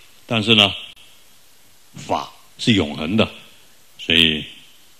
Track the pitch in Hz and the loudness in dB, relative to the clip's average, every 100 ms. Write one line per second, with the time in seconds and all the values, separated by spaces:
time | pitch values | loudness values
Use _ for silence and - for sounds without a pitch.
0 | - - - 113 104 110 101 - - - | -20 -20 -6 -4 2 4 4 0 -14 -20
1 | - - - - - - - - - - | -20 -20 -20 -20 -20 -20 -20 -20 -20 -16
2 | - 80 69 - - - - 98 76 73 | -6 -4 -4 -14 -20 -6 0 2 0 -4
3 | 78 110 92 - - - - - - - | -2 0 0 -4 -20 -20 -20 -20 -20 -12
4 | - 85 80 76 - - - - - - | 0 2 4 2 -6 -16 -20 -20 -20 -18